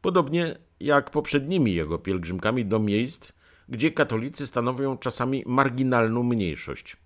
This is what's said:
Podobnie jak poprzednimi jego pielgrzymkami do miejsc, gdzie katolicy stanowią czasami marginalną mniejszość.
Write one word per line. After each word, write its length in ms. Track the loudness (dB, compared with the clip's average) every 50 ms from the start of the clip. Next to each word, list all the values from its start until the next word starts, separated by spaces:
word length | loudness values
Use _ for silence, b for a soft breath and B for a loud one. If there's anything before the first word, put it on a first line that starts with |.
Podobnie 560 | -2 2 2 2 2 2 0 0 0 -2 -4 -8 _ _ _ _
jak 300 | 2 4 4 4 4 2
poprzednimi 640 | -4 -4 -2 2 0 0 0 2 2 2 2 4 2
jego 240 | 2 0 0 -2 -4
pielgrzymkami 680 | -2 -2 -2 -2 -2 -4 -6 -2 -2 0 0 0 0
do 120 | 0 0 2
miejsc, 540 | 2 2 2 0 0 -2 -6 -14 -20 -20 b b b b b b b b
gdzie 220 | -4 0 0 0
katolicy 560 | 2 2 0 0 0 -4 -4 -6 -8 -8 -10
stanowią 520 | -4 -4 -2 -2 -2 -2 -2 -2 -4 -4 -4
czasami 440 | -6 -8 -4 -2 -2 -2 -2 -4 -2
marginalną 760 | -2 0 2 2 2 0 0 0 2 4 4 4 2 2 0
mniejszość. 760 | 0 0 0 0 0 -2 -2 -6 -8 -10 -12 -12 -12 -20 -20 _ _